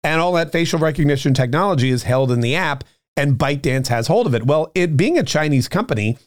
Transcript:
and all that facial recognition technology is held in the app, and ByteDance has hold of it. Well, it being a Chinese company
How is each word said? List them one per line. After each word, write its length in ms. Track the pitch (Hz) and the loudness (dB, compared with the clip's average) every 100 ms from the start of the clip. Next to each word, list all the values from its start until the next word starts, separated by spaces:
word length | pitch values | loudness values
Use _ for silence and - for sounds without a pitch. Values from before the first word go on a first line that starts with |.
and 180 | 156 160 | -2 0
all 120 | 175 | 0
that 200 | 175 160 | 0 0
facial 260 | 170 165 170 | -2 0 0
recognition 560 | 160 147 147 139 147 | 0 2 0 2 0
technology 560 | 131 127 143 196 160 131 | 0 2 0 0 2 0
is 140 | 127 | 0
held 260 | - 127 131 | 0 0 2
in 100 | 120 | 0
the 140 | 117 | 0
app, 300 | 156 170 135 - _ _ - | 0 -2 -4 -10 _ _ -2
and 220 | 143 135 | 0 0
ByteDance 500 | 139 143 139 131 127 | 0 -2 -2 -2 -2
has 180 | 120 113 | -2 0
hold 200 | 190 233 | 0 2
of 80 | |
it. 120 | 117 117 | 0 2
Well, 260 | 156 170 | 0 0
it 220 | 185 175 143 | -2 0 2
being 220 | 214 349 | 2 0
a 40 | |
Chinese 460 | 147 151 156 139 - | 0 -2 0 0 0
company 480 | 180 254 120 107 120 | -4 -2 -2 -2 -4